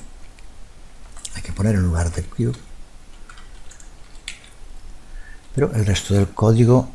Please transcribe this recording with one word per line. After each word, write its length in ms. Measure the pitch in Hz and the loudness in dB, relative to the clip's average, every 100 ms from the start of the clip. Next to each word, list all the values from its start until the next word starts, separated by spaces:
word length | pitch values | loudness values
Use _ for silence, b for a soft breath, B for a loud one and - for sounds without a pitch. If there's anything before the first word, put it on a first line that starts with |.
| - - - - - - - - - - - - - | -8 -14 -16 -16 -16 -14 -14 -16 -18 -16 -16 -14 -10
hay 80 | - | -10
que 100 | - | -6
poner 220 | - 104 | 0 2
en 80 | 104 | 4
lugar 300 | 90 82 85 | 4 2 0
de 100 | 82 | -2
Cube, 340 | 85 - 120 123 - - - - - - - - - - - - - - - - - - - - - - - - - b b b b - | -4 0 0 -2 -8 -14 -14 -16 -18 -16 -16 -16 -16 -14 -14 -14 -16 -16 -16 -14 -14 -14 -16 -16 -14 -14 -14 -16 -14 b b b b -2
pero 180 | 143 | 0
el 100 | 107 | 2
resto 300 | 101 95 - | 2 2 4
del 140 | 101 98 | 4 4
código 640 | - 107 113 117 127 127 | 4 6 8 8 6 4